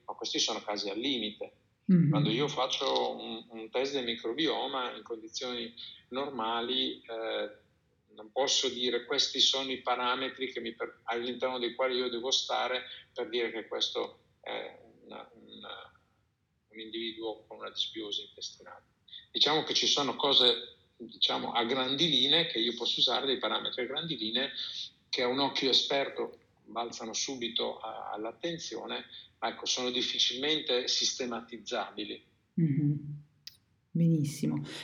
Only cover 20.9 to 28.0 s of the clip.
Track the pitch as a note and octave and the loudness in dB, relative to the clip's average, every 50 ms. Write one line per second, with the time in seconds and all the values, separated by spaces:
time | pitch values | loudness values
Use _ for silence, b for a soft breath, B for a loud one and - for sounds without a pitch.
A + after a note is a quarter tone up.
20.9 | _ - A2+ - - - - - B2+ B2+ B2 - - A#2+ A#2 A#2 C3+ C3 B2+ B2+ | _ -16 -16 -12 -4 0 0 2 2 0 -2 0 2 2 2 2 2 0 0 0
21.9 | C#3 C#3 E3+ E3 C#3+ C3 C3 C#3 D3 E3 D#3+ D#3+ - A#2 A2+ A#2+ A#2 - A#2 - | 2 2 2 4 4 4 4 6 6 4 4 2 0 0 0 0 0 0 0 0
22.9 | - - - C3 A#2+ B2 C3 C3+ B2+ - - A2 A2+ A2+ - - - - B2 A#2 | 2 4 4 4 4 2 2 0 0 0 0 0 0 -2 -2 -4 -4 -4 -4 -2
23.9 | C3+ - - D#3+ D3 A#2 A2 G#2+ A2+ B2 C3+ C#3 B B B B B B B B | -2 -4 -4 -4 -4 -4 -4 -2 0 0 -2 -2 B B B B B B B B
24.9 | B _ _ _ - C3 B2+ B2 B2+ C3+ C#3 C3+ C3+ - C#3 C3 A#2 - - - | B _ _ _ 0 2 2 2 2 2 2 0 0 2 2 6 6 4 4 4
25.9 | D3 C#3 C3+ - - - A#2 A2+ - - _ _ _ _ _ - G#2+ A#2 A#2+ A#2 | 2 2 2 0 -2 -4 -6 -6 -6 -12 _ _ _ _ _ -8 -4 -4 -4 -4
26.9 | - - A#2+ A2+ G#2 - - - C#3 B2+ A#2+ A2+ A2+ - A#2+ A#2 A#2 - - A2+ | -6 -8 -8 -4 -4 -2 -2 -2 -2 -2 -2 -2 0 0 0 0 -2 -4 -8 -8
27.9 | A2+ A2 | -8 -8